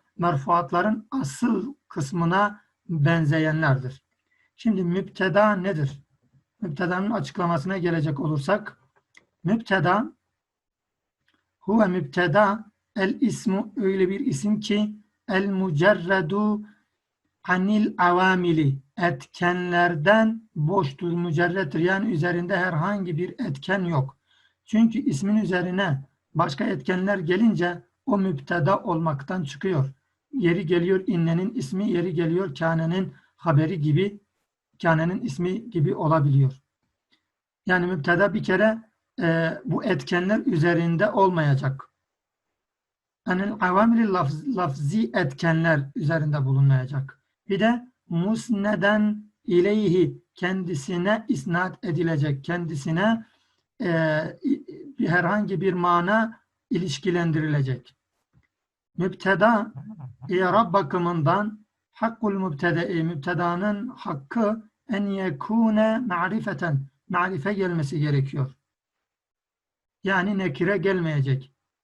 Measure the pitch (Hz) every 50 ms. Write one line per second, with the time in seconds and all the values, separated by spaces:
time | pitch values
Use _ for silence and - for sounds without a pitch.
0 | _ _ _ - 170 175 165 139 135 - 170 170 175 175 175 175 190 214 220 -
1 | - - - 262 - 135 - - 240 233 226 190 180 - - _ _ - - 185
2 | 143 135 - 170 170 165 175 196 208 208 208 - _ _ _ _ _ - 170 156
3 | 143 165 170 165 160 143 160 160 156 156 156 160 160 143 131 131 127 127 - -
4 | _ _ _ _ _ _ _ _ _ _ _ - - 233 202 185 185 170 175 190
5 | 185 190 - - 190 190 165 202 214 214 208 185 175 196 196 156 143 135 - -
6 | - _ _ _ _ _ _ _ _ _ _ - 220 170 143 165 185 170 180 185
7 | 196 208 233 196 139 - - - 180 170 170 156 135 185 196 190 165 175 170 165
8 | 147 160 143 135 - 151 156 143 - - 302 - 208 - - _ _ _ _ _
9 | _ _ _ - _ _ _ _ - 165 220 226 226 - 196 190 147 175 185 208
10 | 269 320 - _ _ _ _ _ _ _ _ _ _ _ _ _ _ _ _ _
11 | _ _ _ _ _ _ _ _ _ _ _ _ - 190 208 226 214 185 180 185
12 | 147 135 - 180 180 170 147 208 214 196 208 226 - - _ _ _ _ - 220
13 | 190 190 - - 285 214 - - - 214 190 196 - - - 269 202 190 190 190
14 | 185 180 196 - 285 254 - - 208 208 214 208 - - 202 208 214 208 - -
15 | - _ _ _ _ - 190 190 202 196 196 190 185 185 151 143 175 202 208 180
16 | 165 180 196 190 175 151 196 208 214 214 208 208 - - - _ _ _ _ _
17 | _ _ _ _ _ _ _ _ - - 180 185 185 202 214 214 214 - - -
18 | 180 175 175 180 185 185 185 180 175 175 165 156 151 135 139 - - _ _ -
19 | 175 175 151 135 - - - - 175 175 180 180 180 180 175 175 175 175 175 151
20 | 147 196 214 220 220 220 226 226 - _ - 170 147 156 196 196 170 139 - -
21 | 180 175 170 175 175 175 151 165 175 180 175 196 190 139 135 160 165 180 190 196
22 | 208 226 185 151 160 175 175 175 175 175 202 175 180 185 170 151 165 196 208 202
23 | 190 175 156 151 180 190 - - 247 180 139 139 - 185 190 196 180 170 165 139
24 | 131 135 - _ _ _ _ _ _ _ _ _ _ - - 214 233 226 226 220
25 | - 262 151 135 196 202 214 220 202 170 185 180 175 185 180 190 196 175 139 135
26 | - - _ _ _ _ - 151 175 180 - - 208 226 190 143 - - 185 185
27 | 190 202 202 190 165 156 180 202 233 226 190 156 175 175 175 175 - _ _ _
28 | - - 208 202 190 190 160 135 - - 175 170 147 190 196 208 - 220 170 160
29 | 165 160 147 135 - - 185 185 156 139 - - - 190 180 147 135 135 - _
30 | _ _ _ _ _ _ - 269 175 170 170 - 165 156 180 175 170 185 190 190
31 | 190 - 190 170 165 165 165 175 185 226 233 254 151 - 190 185 208 - 175 175
32 | 170 190 160 170 170 160 165 180 196 180 135 - 165 165 165 165 165 165 175 190
33 | 185 - - - _ _ _ _ - 165 151 147 156 156 196 160 147 151 147 170
34 | 190 202 202 - _ _ _ _ _ _ _ _ _ _ _ - - 170 160 156
35 | 165 170 185 - - - - - 175 180 185 - - - - 170 143 185 - -
36 | 175 151 160 156 139 147 135 139 135 131 - - _ _ _ _ _ _ _ _
37 | _ _ _ _ _ _ _ _ _ _ _ _ - 185 185 180 175 180 185 156
38 | 135 175 175 175 202 202 - 208 143 - 185 185 208 220 220 226 - _ _ _
39 | _ _ _ - 180 165 165 165 165 160 - - - 262 160 - - 220 185 143
40 | - - 185 175 180 190 214 226 - - 196 156 151 170 175 165 170 170 170 160
41 | 202 - - 196 196 185 180 165 151 147 135 131 143 135 135 - - _ _ _
42 | _ _ _ _ _ _ _ _ _ _ _ _ _ _ _ _ _ _ _ _
43 | _ _ _ _ - - 180 185 202 202 214 - 196 180 180 196 220 233 233 226
44 | 226 202 190 180 165 139 160 156 - 285 247 185 180 151 135 - 147 139 185 220
45 | 226 226 - 202 175 139 - - 170 165 160 160 165 165 160 147 139 139 - 254
46 | 165 139 165 131 143 151 147 147 135 131 135 135 139 139 135 131 127 131 147 135
47 | 135 - - _ _ _ _ _ _ - 196 185 214 226 240 240 - - _ _
48 | _ - 175 165 180 208 226 226 - - 220 196 196 208 - 160 185 202 214 214
49 | 208 214 208 - - - _ _ _ - 175 175 175 202 208 214 208 180 170 185
50 | 165 139 135 - _ _ _ - 185 180 190 190 180 170 180 139 - - 185 175
51 | 175 202 220 220 - - 233 143 135 - 170 175 185 185 180 - - 185 156 170
52 | 170 170 160 143 147 151 139 135 - - 175 175 175 156 165 139 - 170 160 170
53 | 196 220 226 226 - _ _ _ _ _ _ _ _ _ _ - 240 175 165 160
54 | 160 156 156 156 165 170 - - - 269 - - - - - - - 285 - -
55 | 220 180 165 180 175 170 202 214 202 175 196 160 190 190 180 180 175 175 175 175
56 | 175 185 214 226 220 226 - - _ _ _ _ _ - 247 170 185 175 - -
57 | - 185 175 175 170 165 151 151 156 156 147 143 135 131 127 - - _ _ _
58 | _ _ _ _ _ _ _ _ _ _ _ _ _ _ _ _ _ _ _ -
59 | 175 185 - - - 196 196 165 202 226 233 208 208 - - - - - - 175
60 | 131 - - - - 139 175 185 190 180 175 214 233 180 170 196 180 135 185 180
61 | 170 175 175 165 143 156 175 202 208 214 214 - - _ _ _ _ _ _ -
62 | 220 226 226 - 226 208 196 196 190 185 147 135 175 175 160 170 175 - 180 165
63 | 160 165 175 143 135 175 175 165 175 170 175 175 196 208 208 202 226 - - -
64 | - 214 165 139 - - - 240 214 202 220 226 - - _ _ _ - 220 202
65 | 202 196 196 196 185 175 143 135 - - 220 233 233 220 214 214 220 220 220 233
66 | 254 208 180 170 175 180 208 220 220 214 180 - 185 165 143 135 - - _ _
67 | _ - 185 180 175 185 190 156 139 196 208 196 190 180 175 165 147 135 - 151
68 | 151 151 143 139 135 135 - 147 131 - - _ _ _ _ _ _ _ _ _
69 | _ _ _ _ _ _ _ _ _ _ _ _ _ _ _ _ _ _ _ _
70 | - 196 196 185 180 202 208 190 190 175 135 - 175 175 202 190 160 196 190 185
71 | 170 160 151 143 135 139 127 135 - - _ _ _ _ _ _